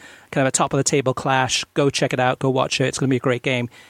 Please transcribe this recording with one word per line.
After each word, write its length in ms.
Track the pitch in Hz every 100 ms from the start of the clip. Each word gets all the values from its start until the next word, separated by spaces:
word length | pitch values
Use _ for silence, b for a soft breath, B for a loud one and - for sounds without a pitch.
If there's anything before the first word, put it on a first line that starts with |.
| B B B
kind 160 | 151 135
of 0 |
a 40 |
top-of-the-table 640 | - 147 143 139 147 131
clash. 520 | 127 139 131 127 - -
Go 160 | - 143
check 240 | - 135
it 80 | 127
out. 180 | 127 135
Go 100 | 135
watch 300 | 131 135 -
it. 60 | 135
It's 120 | -
gonna 120 | 135
be 80 | 127
a 20 |
great 220 | 135 120
game." 280 | 143 123 120 B B